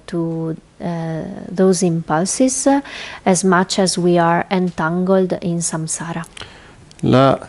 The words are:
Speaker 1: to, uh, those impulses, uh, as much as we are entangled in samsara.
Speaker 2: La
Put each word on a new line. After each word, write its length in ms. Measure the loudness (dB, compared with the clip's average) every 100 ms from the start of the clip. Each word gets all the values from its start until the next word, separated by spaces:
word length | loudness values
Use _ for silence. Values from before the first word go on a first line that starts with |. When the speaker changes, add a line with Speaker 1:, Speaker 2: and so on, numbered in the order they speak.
Speaker 1:
to, 500 | -6 -4 -4 -4 -6 -8 -12 -10
uh, 80 | -8 -6 -4 -6 -8 -10 -8
those 360 | 2 2 4 2
impulses, 800 | 0 0 0 0 0 0 2 0
uh, 160 | 0 -2 -12 -14 -4
as 220 | 0 2
much 340 | 4 2 2 0
as 180 | 0 2
we 220 | 2 4
are 260 | 4 2 0
entangled 880 | -2 -2 -2 -2 0 2 2 2 -2
in 220 | -4 -4
samsara. 600 | -4 -6 -6 -8 -8 -10 -10 -16 -20 -20 -20 -20 -20 -4
Speaker 2:
La 460 | 2 4 4 2